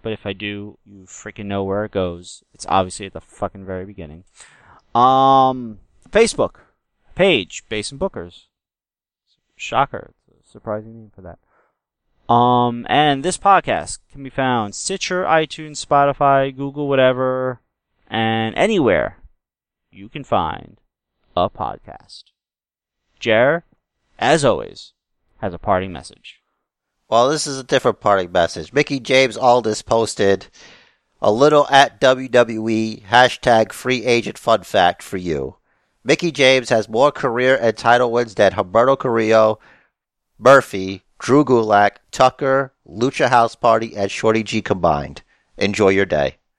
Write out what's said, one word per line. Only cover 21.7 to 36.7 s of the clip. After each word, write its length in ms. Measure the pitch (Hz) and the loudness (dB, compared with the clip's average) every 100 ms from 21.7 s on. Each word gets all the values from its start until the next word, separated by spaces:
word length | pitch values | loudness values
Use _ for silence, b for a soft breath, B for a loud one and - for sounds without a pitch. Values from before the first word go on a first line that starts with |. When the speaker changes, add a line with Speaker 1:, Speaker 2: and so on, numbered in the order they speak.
| - - - _ - _ _ _ _ _ _ _ _ _ - | -12 -18 -20 _ -20 _ _ _ _ _ _ _ _ _ -8
Speaker 1:
Jer, 440 | 117 110 131 165 - _ _ _ _ - | 0 2 2 0 -6 _ _ _ _ -4
as 240 | 120 160 135 | 0 2 2
always, 480 | 80 50 - - _ _ _ _ - | -2 -6 -16 -20 _ _ _ _ -12
has 100 | 101 | -10
a 40 | 85 | -8
parting 320 | 104 92 95 | -2 -2 -4
message. 480 | 76 - _ - - _ _ _ _ _ _ - | -12 -18 _ -20 -20 _ _ _ _ _ _ -2
Speaker 2:
Well, 200 | 117 127 | 2 2
this 160 | 151 147 | 0 -6
is 120 | 135 | -10
a 40 | |
different 360 | 123 139 123 104 | -2 0 0 -2
parting 320 | 107 98 87 | 0 0 0
message. 400 | 90 85 - 78 | 0 0 -2 -6
Mickey 260 | 139 156 139 | -4 -2 -4
James 360 | 113 131 131 107 | 0 2 2 0
Aldis 440 | 127 123 110 107 | 2 2 2 -4
posted 680 | - 113 110 - 98 95 - b b b b b b - | -2 0 0 0 0 0 -4 b b b b b b -4
a 100 | 104 | 0
little 360 | 110 147 151 - | 4 4 4 4
at 300 | 139 135 - | 4 2 2
W 280 | 131 131 131 | 0 0 0
W 400 | 120 117 110 113 | 2 2 -2 -4
E, 340 | 110 110 107 98 | -2 -4 -8 0
hashtag 600 | 117 127 - 127 113 110 | 4 4 2 2 2 2
free 340 | - 127 127 117 | -4 -6 -4 0
agent 320 | 120 104 - | 0 -2 -6
fun 240 | - 110 | 0 -2
fact 380 | - 101 90 - | 0 2 2 0
for 140 | - 95 | -8 -10
you. 400 | 90 73 65 - _ _ _ _ | -6 -6 -8 -14 _ _ _ _
Mickey 280 | - 156 175 | -4 -2 -2
James 380 | 143 131 131 | 0 2 2
has 180 | 120 | 2